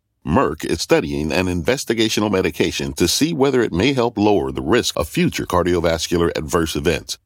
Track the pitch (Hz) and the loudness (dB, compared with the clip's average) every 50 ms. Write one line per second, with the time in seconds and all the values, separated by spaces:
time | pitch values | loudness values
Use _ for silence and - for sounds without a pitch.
0 | _ _ _ _ _ 71 85 131 127 78 - - - - - - - - 165 156 | _ _ _ _ _ 0 2 2 2 0 -2 -4 -4 -4 -4 -4 0 2 2 2
1 | 98 71 71 71 76 78 69 87 95 92 87 87 73 98 127 143 - - 120 110 | 2 -2 -2 -2 -2 0 0 0 0 0 -2 -2 0 0 -2 -2 -2 -2 0 0
2 | 110 107 - 110 107 107 101 95 90 85 - - 98 82 - - 69 69 69 - | 0 0 0 0 0 0 0 0 0 0 0 0 -2 0 0 -4 -6 -6 -2 0
3 | 90 82 - - 147 165 165 135 135 143 131 123 110 - 78 90 107 143 139 127 | 0 0 2 0 0 0 2 0 0 2 2 2 0 0 0 0 0 2 2 2
4 | 113 117 - 101 104 107 104 87 67 67 65 67 65 78 110 123 - - - - | 0 0 0 2 2 4 4 2 0 -2 -4 -4 0 2 2 2 2 0 -2 -2
5 | 82 - - 165 180 143 - - - - 87 87 85 87 87 85 80 85 82 80 | -4 -2 0 0 0 0 0 -4 -4 0 0 2 2 2 2 2 2 2 0 0
6 | - - 87 87 85 80 - - 78 69 - 85 82 78 - 76 73 85 78 64 | -2 -2 0 0 2 0 0 -2 -4 -2 0 0 0 0 -2 -2 0 0 -2 -2
7 | - - - - _ | -4 -8 -12 -12 _